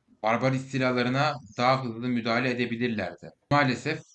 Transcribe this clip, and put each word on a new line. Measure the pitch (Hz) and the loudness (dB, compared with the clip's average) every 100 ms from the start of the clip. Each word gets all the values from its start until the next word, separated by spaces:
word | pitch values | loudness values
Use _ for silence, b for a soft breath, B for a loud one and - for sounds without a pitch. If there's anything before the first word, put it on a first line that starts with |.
| _ _ | _ _
barbar | 107 113 131 | 0 2 2
istilalarına | 131 135 135 127 123 123 135 151 143 - - | 0 -2 -2 0 2 0 2 0 -2 -8 0
daha | 123 131 | 2 2
hızlı | 127 113 123 | 0 -6 -2
müdahale | 120 113 117 131 | -2 0 0 0
edebilirlerdi. | 120 113 117 120 107 90 - 82 - - | -2 -2 -2 -2 -2 -6 -8 -16 -14 0
Maalesef | 143 135 117 143 160 - | 2 4 0 -4 -6 -10